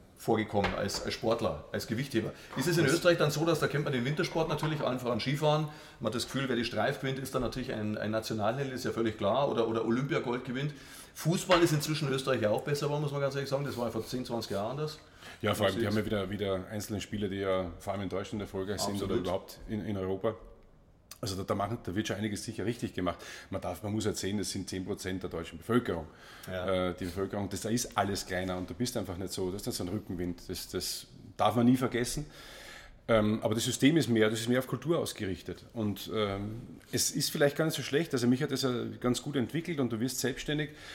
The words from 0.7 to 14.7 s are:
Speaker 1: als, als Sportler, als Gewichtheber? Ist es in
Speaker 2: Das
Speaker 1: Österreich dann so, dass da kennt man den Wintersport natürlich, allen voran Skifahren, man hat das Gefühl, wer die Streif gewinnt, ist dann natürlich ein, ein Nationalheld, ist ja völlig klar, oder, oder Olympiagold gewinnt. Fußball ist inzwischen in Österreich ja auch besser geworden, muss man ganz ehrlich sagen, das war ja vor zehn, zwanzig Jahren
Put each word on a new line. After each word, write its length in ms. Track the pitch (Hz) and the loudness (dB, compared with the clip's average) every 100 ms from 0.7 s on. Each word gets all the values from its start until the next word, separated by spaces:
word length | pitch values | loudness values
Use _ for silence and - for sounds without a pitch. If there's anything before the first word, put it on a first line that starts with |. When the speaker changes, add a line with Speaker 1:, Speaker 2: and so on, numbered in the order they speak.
| 92 | 2
Speaker 1:
als, 280 | 98 - | -2 -2
als 100 | - | -4
Sportler, 520 | - 110 117 104 73 - | -2 0 2 0 -2 -4
als 160 | 101 - | -4 -2
Gewichtheber? 440 | 120 143 214 - - - - | -2 0 0 -2 -4 -8 -2
Ist 100 | 170 | 2
es 100 | 165 | 4
in 80 | 139 | 6
Speaker 2:
Das 80 | |
Speaker 1:
Österreich 240 | 165 175 165 | 6 6 6
dann 120 | 147 | 4
so, 140 | 147 165 | 2 2
dass 140 | 156 | 4
da 80 | 139 | 2
kennt 160 | 143 | 0
man 80 | 147 | 0
den 120 | 127 127 | 0 0
Wintersport 420 | 156 - 165 160 | 0 0 0 0
natürlich, 320 | 143 156 147 | 0 -2 0
allen 180 | - 127 | 0 0
voran 200 | 120 113 | 0 0
Skifahren, 480 | 135 143 151 151 151 - - - | 0 2 4 4 2 -6 -18 -6
man 80 | 113 | -2
hat 40 | 117 | -2
das 100 | - | -2
Gefühl, 200 | 135 135 | -2 0
wer 80 | 120 | 0
die 80 | |
Streif 380 | 117 107 123 139 | 0 2 0 0
gewinnt, 180 | 135 135 | -2 -4
ist 160 | 135 131 | -2 -2
dann 60 | |
natürlich 320 | 113 127 123 | -2 -2 -4
ein, 240 | 117 107 107 | -2 -2 -2
ein 140 | 104 | 0
Nationalheld, 600 | 110 110 110 104 131 135 | 0 0 0 0 0 -2
ist 140 | 123 113 | -2 -2
ja 60 | |
völlig 260 | 113 113 104 | 0 0 2
klar, 320 | 101 123 143 | 2 4 4
oder, 180 | - 110 | 2 2
oder 160 | 113 113 | 2 2
Olympiagold 600 | 123 147 139 120 120 123 | 2 2 0 0 -2 -2
gewinnt. 280 | 127 147 - - - - - | -2 -2 -6 -14 -18 -16 -2
Fußball 460 | 156 190 - 175 | 2 2 6 8
ist 120 | 165 | 8
inzwischen 340 | 151 151 151 139 | 6 2 0 2
in 60 | |
Österreich 280 | 131 135 123 | 2 2 4
ja 80 | 104 | 4
auch 140 | 120 | 2
besser 220 | 147 143 143 | 0 0 0
geworden, 140 | 147 | 0
muss 100 | 143 | 0
man 100 | 143 | 0
ganz 140 | 139 139 | 0 -2
ehrlich 140 | 135 | -2
sagen, 160 | 139 139 | 0 0
das 120 | 110 | -2
war 80 | 117 | -2
ja 60 | |
vor 140 | 113 107 | -2 -4
zehn, 200 | 127 123 | -4 -4
zwanzig 260 | 117 - | -4 -2
Jahren 260 | 98 110 | -2 -2